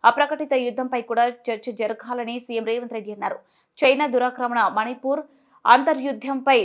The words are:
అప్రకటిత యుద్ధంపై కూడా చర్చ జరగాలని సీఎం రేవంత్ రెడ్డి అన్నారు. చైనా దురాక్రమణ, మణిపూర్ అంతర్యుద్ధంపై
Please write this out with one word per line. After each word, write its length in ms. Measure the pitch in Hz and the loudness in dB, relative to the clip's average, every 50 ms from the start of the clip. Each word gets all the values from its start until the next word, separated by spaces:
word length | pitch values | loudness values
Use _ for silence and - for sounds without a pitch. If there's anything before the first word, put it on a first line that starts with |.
| - 226 | 6 4
అప్రకటిత 420 | 233 254 294 285 302 294 302 294 285 262 247 | 4 4 0 0 0 -6 -2 0 0 0 0
యుద్ధంపై 360 | 240 214 240 254 254 254 240 233 240 | -2 -4 -4 -6 -4 -4 -6 -4 -2
కూడా 140 | 233 233 240 247 240 240 - 240 | 0 2 2 0 0 -6 -8 -8
చర్చ 280 | 226 214 220 247 214 202 220 | -6 -6 -8 -12 -6 -4 -4
జరగాలని 520 | 208 226 220 - 240 247 247 240 233 233 247 247 - | -4 -4 -8 -8 -8 -8 -6 -6 -6 -8 -10 -10 -6
సీఎం 180 | 233 226 226 226 | -6 -6 -2 -2
రేవంత్ 260 | 226 240 240 233 240 220 | -4 -4 -4 -8 -10 -10
రెడ్డి 160 | 196 208 208 | -10 -12 -12
అన్నారు. 240 | 202 196 190 - - _ _ _ _ _ _ _ - | -8 -6 -8 -8 -8 _ _ _ _ _ _ _ 2
చైనా 240 | 294 262 277 269 302 277 240 | 4 4 4 4 0 0 2
దురాక్రమణ, 440 | 247 247 254 247 254 247 240 240 240 214 185 160 208 | 0 0 0 -2 -4 -6 -2 0 2 0 2 0 -2
మణిపూర్ 440 | 220 240 254 254 - 262 277 302 294 _ _ _ _ _ _ _ _ | -4 -4 -6 -6 -4 -2 -2 -2 -4 _ _ _ _ _ _ _ _
అంతర్యుద్ధంపై 920 | - 240 262 269 330 302 269 254 277 254 214 254 269 277 262 262 277 269 233 | 6 6 6 6 2 0 0 -2 -6 -6 -6 -6 -6 -6 0 2 4 4 4